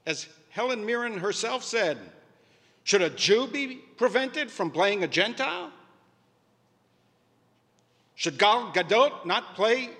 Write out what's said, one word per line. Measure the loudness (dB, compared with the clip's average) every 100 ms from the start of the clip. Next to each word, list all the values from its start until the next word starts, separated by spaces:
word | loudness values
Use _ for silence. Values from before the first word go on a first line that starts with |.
| -8
As | -6 -8 -18 _
Helen | -4 -2 -2 -2
Mirren | -2 -2 -4
herself | -4 -2 -4 -4
said, | -2 0 0 -2 -8 -20 _ _ _ _ _ _
"Should | 2 2
a | 2
Jew | 2 4 4 2
be | -4 -6 -8 -16 0
prevented | 2 2 0 -2 -6
from | -2 -2
playing | 2 2 2
a | 0
Gentile? | 0 0 0 -4 -4 -10 -16 -20 _ _ _ _ _ _ _ _ _ _ _ _ _ _ _ _ _ _ _ _ _ _ -6
Should | -4 2
Gal | 4 4 2
Gadot | -2 2 4 4 0 -4
not | -4 -4 -2
play | 0 0 -2 -12